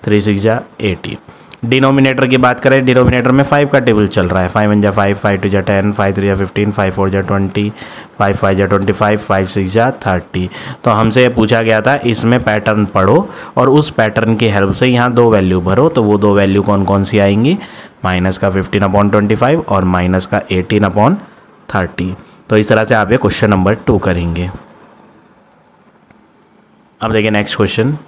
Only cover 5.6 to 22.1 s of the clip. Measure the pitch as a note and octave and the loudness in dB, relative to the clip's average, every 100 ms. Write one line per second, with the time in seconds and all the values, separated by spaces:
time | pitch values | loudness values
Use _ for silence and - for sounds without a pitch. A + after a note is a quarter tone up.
5.6 | F#2 G2+ G2+ G2+ G2+ G2 G2 F#2+ F#2+ - | 0 0 -2 -2 -2 0 0 -2 -2 -2
6.6 | G#2 G2 G2 F#2+ F#2+ G2 F2+ G2 G2 - | -2 0 -2 -2 -2 -2 -2 -2 -2 -2
7.6 | G#2 G#2 - - - - G2+ G2 G2 F#2+ | -4 -6 -18 -18 -20 -2 -2 0 0 0
8.6 | G2 G2 G2 G2 G#2+ G#2 - G2 F#2 G#2 | 0 0 0 -2 0 -2 -2 -2 -2 -4
9.6 | F#2 G#2+ A#2+ C3 - F2+ F2 - F#3 - | -2 0 0 -2 -4 -4 -4 -6 -6 -8
10.6 | - B2+ - G#2+ A2+ A2+ B2+ A#2+ A2 A2+ | -16 -6 -2 2 2 2 2 2 2 2
11.6 | A2+ A2 G#2+ C#3 B2 A2 A2+ A#2+ A2+ G#2+ | 2 0 0 0 -2 -2 0 0 0 -2
12.6 | G#2+ G#2+ G2+ - F#2+ C#3 G3+ - - - | 0 0 0 0 2 2 0 -10 -8 -2
13.6 | B2+ D3 D3+ - A2 G#2+ A2+ A2 A#2 G2+ | 2 2 0 -2 -2 0 0 0 0 0
14.6 | G2 F#2+ B2+ B2 B2 A#2+ A#2 G#2+ F#2 F#2 | 0 0 0 2 0 2 4 4 2 0
15.6 | F2 G2 D#3 D#3+ G#2+ G#2 G#2 G2+ G2 G2 | 0 0 0 2 2 2 2 2 2 0
16.6 | G#2 G2+ F#2+ G2 G2 G#2+ G2+ G2+ B2 G3+ | 0 0 0 0 0 0 2 2 0 -2
17.6 | - - - _ F#2 F#2 F#2 F2+ G2+ F#2+ | -6 -20 -20 _ -4 -2 -2 -2 -2 -2
18.6 | F2+ G#2 G2 G2+ G2+ G#2 G#2 G#2+ A#2+ E3 | -2 -2 0 2 2 2 0 0 0 0
19.6 | - G2 F#2 F2+ F2+ F#2 F#2 G#2 - F#2 | 0 -2 0 0 0 -2 -2 -6 -2 -4
20.6 | F#2 G#2 G2+ G2 A2+ G3+ - - - - | 0 0 0 2 2 0 -6 -20 -20 -20
21.6 | - G#2 F2 - F#2 | -8 -6 -6 -6 -8